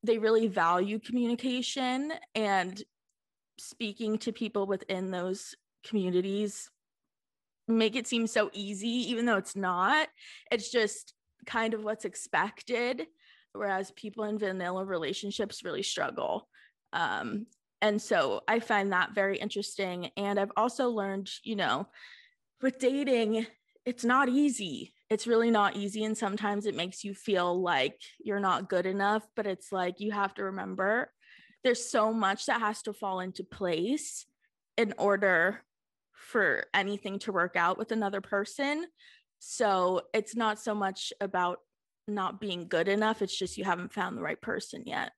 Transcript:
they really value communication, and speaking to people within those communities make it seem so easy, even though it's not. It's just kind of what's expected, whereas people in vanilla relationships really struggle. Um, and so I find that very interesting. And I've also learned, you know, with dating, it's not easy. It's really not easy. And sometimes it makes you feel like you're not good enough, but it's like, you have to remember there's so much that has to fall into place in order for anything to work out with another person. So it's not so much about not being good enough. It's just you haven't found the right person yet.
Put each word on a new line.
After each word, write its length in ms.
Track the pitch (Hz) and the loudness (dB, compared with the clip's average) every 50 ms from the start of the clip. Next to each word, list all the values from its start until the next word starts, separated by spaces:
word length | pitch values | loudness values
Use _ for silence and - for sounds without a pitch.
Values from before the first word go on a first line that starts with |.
| - | 4
they 160 | 214 233 226 | 2 2 4
really 300 | 208 220 220 220 226 220 | 4 4 6 6 4 4
value 500 | 185 185 165 165 175 180 185 202 208 220 | 2 4 4 4 4 4 4 2 -2 -4
communication, 1120 | - - 226 247 240 233 240 233 247 262 247 254 247 - - 277 262 254 254 262 277 302 320 - - - _ | -6 -2 0 0 2 2 0 0 0 -2 -2 0 -2 -2 -2 -2 0 0 0 -2 -2 -4 -6 -8 -10 -6 _
and 480 | 220 220 208 202 190 180 180 185 202 214 _ _ _ _ _ _ _ _ _ _ _ _ _ _ | -2 0 2 4 2 2 0 -4 -10 -14 _ _ _ _ _ _ _ _ _ _ _ _ _ _
speaking 640 | - - - - _ 233 214 202 - 226 214 214 214 | -18 -18 -18 -8 _ -6 -6 -4 -4 -2 -2 -2 0
to 140 | - 247 226 | -2 -4 -4
people 340 | - 240 214 - 208 196 | -2 -4 -2 0 -2 0
within 440 | 196 202 190 - - 190 185 185 190 | 0 -2 -4 -2 -4 -4 -2 -2 -2
those 440 | 190 180 175 185 185 208 - - - _ _ _ _ _ _ | -2 -2 -2 -2 -4 -4 -6 -14 -16 _ _ _ _ _ _
communities 880 | - - 214 190 185 180 180 180 196 196 202 214 208 202 - - - _ _ _ _ _ _ _ _ _ _ _ _ _ _ _ _ _ _ _ | -2 0 0 0 4 2 2 2 2 0 0 -2 -2 -4 -8 -14 -16 _ _ _ _ _ _ _ _ _ _ _ _ _ _ _ _ _ _ _
make 300 | - 226 226 220 220 214 | 0 2 4 4 4 2
it 100 | 269 233 | 0 -4
seem 200 | - - 233 226 | 0 0 0 0
so 240 | 220 - 233 214 - - | 2 2 2 2 2 0
easy, 580 | 196 202 196 208 190 196 233 233 247 240 170 | -8 -8 -6 -6 -4 -4 -2 -2 0 0 0
even 140 | 247 226 233 | -2 0 2
though 140 | 240 226 196 | 2 2 2
it's 180 | 190 - - | 0 -2 -6
not. 520 | 202 196 185 180 175 185 202 269 311 311 - _ _ - - - - - - | -2 -2 0 2 2 2 4 4 4 2 0 _ _ -20 -20 -20 -20 -6 -2
It's 200 | - 233 196 - | -2 -2 -2 0
just 440 | - 240 220 208 - - - - - _ _ _ _ _ - | 2 2 2 2 0 -6 -14 -16 -20 _ _ _ _ _ -16
kind 260 | - - 233 220 226 220 | -4 -2 0 0 0 0
of 100 | 220 214 | -2 -2
what's 220 | 208 220 220 - | -4 -4 -4 -4
expected, 1040 | 202 - - - - - - 170 208 - - - - 240 220 240 240 262 247 330 320 _ _ _ _ - _ _ _ _ | -8 -8 -8 -12 0 2 2 2 2 -2 -10 -8 -4 -2 0 0 0 -2 -4 -6 -12 _ _ _ _ -20 _ _ _ _
whereas 380 | 202 208 202 190 190 196 190 - | -6 -2 -2 -2 -2 -4 -6 -10
people 320 | - - 214 196 - 214 | -12 -14 -12 -8 -6 -4
in 140 | 208 214 214 | -4 -2 -2
vanilla 460 | 208 190 190 190 180 175 180 185 190 | -2 -2 -2 -2 -2 -2 -2 -4 -4
relationships 800 | 190 190 170 160 135 190 - - 202 202 - 220 202 - - - | -2 -2 -2 -2 -2 -4 -4 -6 -8 -4 -4 -4 -4 -4 -10 -8
really 180 | 185 156 - 202 | -6 -6 -4 -4
struggle. 680 | - - 180 151 131 - - - - - 202 - _ _ - - _ _ _ _ _ - | -4 -2 -2 -2 -2 -2 -2 -2 -2 -2 -2 -4 _ _ -20 -20 _ _ _ _ _ -4
Um, 540 | - 175 135 95 87 - - - 208 214 - _ _ _ _ _ _ | -2 -2 0 -2 -2 -4 -4 -4 -6 -8 -8 _ _ _ _ _ _
and 220 | - 214 208 214 - | 0 2 2 0 0
so 400 | - 220 180 151 131 101 - - | 2 2 2 4 2 0 -2 0
I 140 | - 220 233 | 0 0 0
find 320 | 226 - - 202 196 202 190 | 0 0 0 2 2 2 2
that 220 | 180 175 - - | 2 0 0 0
very 240 | - 196 196 196 - | 0 0 0 0 -2
interesting. 720 | - 208 - 202 202 - - - 196 185 180 180 175 - _ - | -4 -6 -6 -6 -6 -6 -6 -6 -4 -4 -4 -6 -8 -8 _ -4
And 200 | 202 202 202 202 | -2 0 0 0
I've 140 | 196 202 - | 0 0 0
also 360 | - 214 233 233 - 262 247 | 0 0 0 0 0 0 0
learned, 400 | 240 220 196 196 196 196 196 196 - - _ | 0 0 -2 -2 -4 -4 -6 -8 -12 -12 _
you 120 | - 226 | -6 -2
know, 320 | 202 185 135 110 135 185 - _ - - - - - - _ _ _ _ _ _ _ | -2 0 0 0 0 -2 -6 _ -20 -20 -20 -20 -20 -20 _ _ _ _ _ _ _
with 200 | - 262 254 262 | -2 -2 -2 2
dating, 680 | - 247 269 277 285 262 262 233 226 214 220 220 226 - - _ _ _ _ _ _ | 0 2 2 2 2 2 2 2 4 2 2 0 -2 -4 -8 _ _ _ _ _ _
it's 180 | 247 247 240 - | -8 -6 0 2
not 240 | 233 247 262 285 247 | 4 4 6 4 4
easy. 640 | 247 277 294 294 247 - 214 175 139 - - - _ _ _ _ | 4 4 4 4 2 0 -4 -6 -6 -6 -10 -12 _ _ _ _
It's 180 | 220 214 - 233 | -2 0 2 4
really 240 | 233 226 233 233 233 | 4 6 6 6 6
not 240 | 214 202 196 - | 6 6 4 4
easy. 260 | 202 202 202 196 220 214 | 0 -4 -4 -2 -2 -2
And 160 | 214 220 214 | -2 -2 0
sometimes 480 | 233 202 196 208 208 208 202 202 208 | -2 -2 -2 0 0 0 0 0 -2
it 80 | 214 180 | -2 -2
makes 300 | 151 170 185 190 - - | -2 -4 -4 -6 -8 -10
you 100 | 202 196 | -10 -10
feel 480 | - - - 202 185 175 180 175 180 185 | -8 -2 0 2 2 4 2 2 2 2
like 380 | 175 175 139 131 143 - - - - - _ | 2 4 4 2 2 0 -4 -20 -20 -18 _
you're 220 | - - 202 202 | -4 -2 -2 0
not 280 | 202 196 180 - 202 185 | 2 2 2 2 0 0
good 160 | - 180 175 | 0 0 2
enough, 400 | 190 190 196 196 202 208 214 208 - _ | 2 0 2 2 4 2 2 0 -4 _
but 100 | - 214 | -4 -2
it's 240 | 208 190 185 - - | -2 -4 -6 -6 -6
like, 300 | - 190 180 180 180 180 | -2 0 0 0 -2 -2
you 100 | 208 208 | -4 -2
have 240 | 208 208 202 190 196 | 0 0 0 -2 -2
to 100 | - 202 | -2 -6
remember 680 | 190 196 196 190 190 185 185 190 196 214 240 262 - _ _ _ - - - - - - _ _ | -4 -4 -4 -6 -6 -2 0 0 2 2 2 0 -4 _ _ _ -20 -20 -20 -20 -20 -20 _ _
there's 260 | 254 240 240 - - | 2 2 2 0 -2
so 240 | - 226 214 220 226 | 2 2 2 4 2
much 340 | 226 214 190 196 208 - | 2 2 2 2 0 0
that 140 | - 254 233 | -2 0 0
has 220 | 226 208 220 - - | 2 0 -2 -2 -6
to 100 | - 202 | -10 -10
fall 280 | - - 196 190 185 | -6 -4 -4 -2 -2
into 240 | 180 185 185 - 190 | -4 -6 -6 -8 -10
place 840 | - - - 202 180 170 160 170 214 269 302 - - - - - _ _ _ _ _ _ _ _ _ _ | -12 -6 -2 0 0 2 2 2 0 0 -2 -2 -6 -10 -12 -14 _ _ _ _ _ _ _ _ _ _
in 160 | - 233 208 - - | 0 0 0 2 0
order 640 | - 202 202 196 196 196 185 165 165 185 208 - - _ _ _ _ _ _ _ _ _ | 2 4 4 4 4 4 6 6 4 4 2 -2 -10 _ _ _ _ _ _ _ _ _
for 540 | _ - - - - 240 202 165 131 - - - - | _ -20 -20 -4 0 2 4 4 4 2 0 0 0
anything 460 | 196 196 196 208 196 - 208 196 202 | 0 0 2 -2 -4 -6 -6 -8 -6
to 100 | - - | -6 -2
work 240 | 196 185 170 180 - | 0 0 0 0 2
out 240 | 175 170 170 185 - | 2 2 2 2 0
with 140 | 220 214 226 | -2 -4 -2
another 280 | 220 214 196 196 196 | -2 -2 -2 -2 -4
person. 640 | 196 - - 202 202 - - - 277 277 294 302 339 349 _ _ - - - _ _ _ _ _ | -6 -2 -2 -2 -2 -2 -4 -4 -2 -2 -2 -4 -6 -8 _ _ -20 -20 -20 _ _ _ _ _
So 640 | - - - - 240 208 196 185 180 180 185 180 - - - | -16 -12 -2 0 2 4 4 4 4 4 2 2 -2 0 -2
it's 220 | 220 214 - - | -2 -2 -2 -2
not 240 | 226 233 220 214 214 | 0 0 0 0 0
so 160 | - - 214 | -2 -4 -2
much 380 | 208 202 190 190 - - - - _ | 0 0 -2 -2 -4 -8 -10 -6 _
about 400 | 202 196 190 185 180 175 180 - _ _ _ _ _ _ _ _ _ - | -6 -2 0 0 0 0 0 -4 _ _ _ _ _ _ _ _ _ -6
not 320 | 208 208 190 185 - 196 | -2 -2 -2 -2 -4 -4
being 260 | 220 208 180 175 170 | -6 -4 -4 -4 -4
good 220 | 170 - 165 170 190 | -2 0 2 4 4
enough. 340 | 196 208 214 220 214 - 202 | 4 4 4 2 2 2 -2
It's 160 | 190 - - | -4 -2 -4
just 180 | 190 180 - | -4 -4 -4
you 60 | - 185 | -4 0
haven't 300 | 190 175 175 180 - - | 0 0 0 -2 -8 -4
found 240 | - 180 185 - | -4 -4 -2 -2
the 60 | - 170 | -4 -4
right 180 | - - - | -4 -6 -6
person 420 | - - - - - - - - - | -4 -4 -4 -4 -6 -8 -12 -12 -10
yet. 280 | - - - - - _ | -6 -4 -4 -4 -6 _